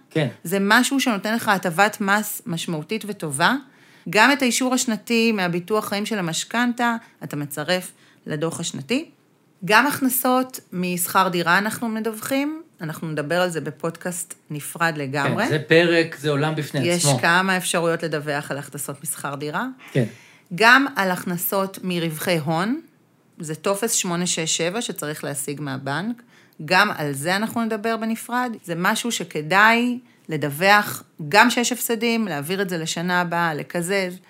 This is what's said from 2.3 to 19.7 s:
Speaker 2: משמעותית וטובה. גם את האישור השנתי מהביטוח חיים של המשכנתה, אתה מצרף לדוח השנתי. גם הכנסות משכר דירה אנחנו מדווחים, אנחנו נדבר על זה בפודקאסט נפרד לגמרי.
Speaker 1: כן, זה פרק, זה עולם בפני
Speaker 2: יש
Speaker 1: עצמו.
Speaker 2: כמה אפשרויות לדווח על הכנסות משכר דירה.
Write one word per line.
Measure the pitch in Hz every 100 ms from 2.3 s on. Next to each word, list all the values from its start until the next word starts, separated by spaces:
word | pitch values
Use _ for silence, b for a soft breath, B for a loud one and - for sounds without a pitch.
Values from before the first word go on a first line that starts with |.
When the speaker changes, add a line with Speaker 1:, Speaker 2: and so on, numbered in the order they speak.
| - -
Speaker 2:
משמעותית | 165 - 160 151 220 202
וטובה. | 202 160 135 175 262 b b b b -
גם | 190 233
את | 277
האישור | 262 226 254
השנתי | 254 254 214 - 233 226
מהביטוח | 214 180 175 175 214 208
חיים | 202 208
של | 220
המשכנתה, | 170 160 - 233 247 233 240 233 B B
אתה | 156 151
מצרף | 143 - 147 185 180 b b b -
לדוח | 151 165 165
השנתי. | 170 139 135 254 339 _ _ _ _ _
גם | 185 214 269
הכנסות | 277 262 247 254 254 254 - -
משכר | 180 180 175 175 196 185
דירה | 175 165 180
אנחנו | 208 - 240
מדווחים, | 220 220 220 - 269 285 311 339 -
אנחנו | 160 156 165
נדבר | 151 143 175
על | 180
זה | 160
בפודקאסט | 147 147 165 165 185 180 - - -
נפרד | 147 - 165 165 151
לגמרי. | 139 147 139 120
Speaker 1:
כן, | 240
זה | 151
פרק, | 143 165 170 170 165 151
זה | 147
עולם | 143 156
בפני | 156 143 147
Speaker 2:
יש | 165 175 151
Speaker 1:
עצמו. | 127
Speaker 2:
כמה | 170 175 190 185
אפשרויות | 180 185 165 165
לדווח | 165 151 147 143 151
על | 139
הכנסות | 139 151 - 135
משכר | 165 - 147
דירה. | 139 147 165 247